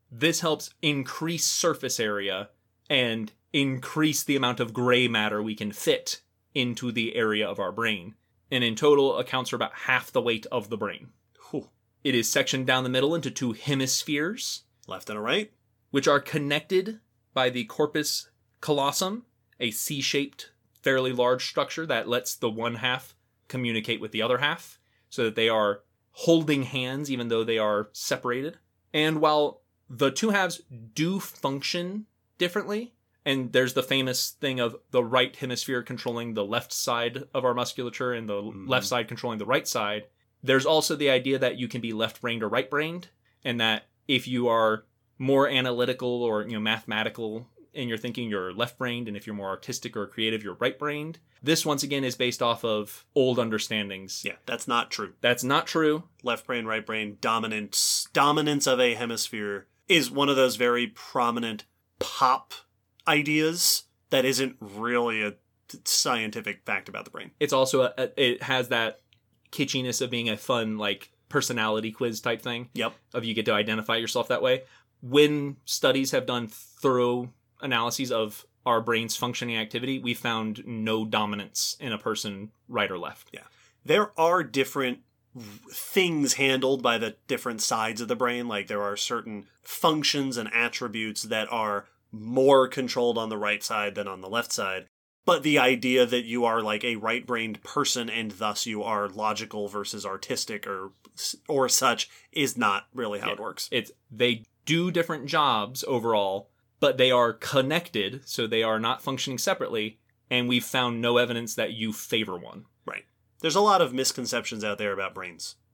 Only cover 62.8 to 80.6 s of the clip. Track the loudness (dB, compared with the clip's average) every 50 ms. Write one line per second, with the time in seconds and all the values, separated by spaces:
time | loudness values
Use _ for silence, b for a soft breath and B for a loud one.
62.8 | _ _ _ _ _ 2 2 2 2 2 2 2 2 2 0 2 2 2 2 0
63.8 | -2 _ _ _ _ _ 2 2 4 4 2 2 0 -2 -4 -10 -16 -14 -10 -6
64.8 | -2 0 2 2 2 2 0 0 -2 -2 -4 -8 _ _ _ _ _ _ -20 -10
65.8 | _ 0 0 2 2 2 2 0 0 -2 -4 -6 -6 -6 -8 -8 _ -6 -6 -6
66.8 | -6 -8 -12 -12 -12 -12 _ -14 -16 -16 _ _ -2 2 4 4 4 4 4 4
67.8 | 4 2 2 -2 -4 -4 0 2 2 2 2 0 -2 -2 0 0 0 0 0 0
68.8 | 0 -2 -4 -8 _ _ _ _ _ _ _ _ _ _ -4 -4 -2 -2 0 -2
69.8 | -2 -2 -2 -2 -2 -2 -2 -2 -2 -2 -4 -4 -2 -2 0 0 0 -2 -4 -2
70.8 | -2 -2 -2 -4 -6 -20 _ _ _ _ -2 0 0 0 -2 0 0 0 0 0
71.8 | -2 -4 -4 -2 -2 -2 -2 -2 -2 -2 -4 -2 -4 -6 -6 -6 -8 -10 _ -4
72.8 | -4 -4 -6 -8 _ _ -6 -6 -4 -2 -2 -2 0 2 2 2 2 2 0 -2
73.8 | 0 0 0 0 0 -2 -2 -2 0 0 0 2 4 2 2 2 0 B B B
74.8 | B B _ _ -10 2 6 6 6 6 6 0 -4 -6 -8 -10 _ -6 -4 0
75.8 | 2 2 4 4 0 2 0 0 0 0 -4 -4 -4 -8 -12 -16 -20 -20 -18 0
76.8 | 2 2 4 4 4 2 2 0 -4 -8 -12 _ _ _ _ _ -4 0 0 2
77.8 | 0 0 -2 -4 -2 -2 0 0 0 -2 -4 -12 -20 _ _ _ _ 2 2 2
78.8 | 2 2 0 0 0 -2 -4 -4 -4 -4 -4 -4 -6 -4 -4 -4 -4 -4 -4 -6
79.8 | -4 -2 -4 -4 -2 -2 -4 -2 -2 -2 -2 -2 -2 -4 -6 -8